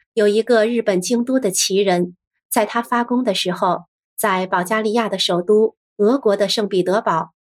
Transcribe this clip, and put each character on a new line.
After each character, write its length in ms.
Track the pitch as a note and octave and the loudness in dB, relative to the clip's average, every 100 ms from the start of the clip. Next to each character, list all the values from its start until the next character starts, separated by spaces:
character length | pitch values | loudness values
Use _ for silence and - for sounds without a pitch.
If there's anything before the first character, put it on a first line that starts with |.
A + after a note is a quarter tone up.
| _ | _
有 160 | A3 G#3 | 0 2
一 160 | G#3+ | 2
个 200 | A3 A3+ | 2 2
日 160 | A3 A#3 | 2 0
本 200 | A3 F#3 | 0 -2
京 240 | F3+ A#3+ | 0 -2
都 160 | A#3+ C4 | 0 -2
的 100 | G#3+ | -2
奇 280 | F#3 - F#3+ | -2 0 0
人， 380 | G3 F3+ F3+ - _ _ _ | 2 0 -2 -8 _ _ _
在 160 | A#3+ | -2
他 160 | G#3 A#3+ | -2 -2
发 220 | A#3+ A#3+ | -2 -2
功 220 | A#3+ B3 | 0 -2
的 100 | A#3+ | -2
时 160 | F#3 F3+ | -2 -4
候， 360 | F3 F#3+ F3 - _ _ | -2 -2 -2 -6 _ _
在 320 | - G#3+ F#3 F#3 | -6 -2 -2 -2
保 160 | F#3+ | -2
加 180 | F3+ A3 | -2 -2
利 120 | A3 | -2
亚 160 | A#3 G#3+ | -2 -2
的 100 | F#3+ | -2
首 240 | - F3 | -2 0
都、 320 | F3+ G#3+ A3 - _ - | 2 2 2 -2 _ -2
俄 200 | G#3 C4+ | 0 2
国 200 | A3 G3+ | 0 0
的 120 | G3 | 0
圣 200 | A3+ G3+ | -2 -2
彼 160 | F#3 | 0
得 160 | F3+ G3+ | 0 0
堡 300 | A3+ E3 E3 _ | 0 -2 -4 _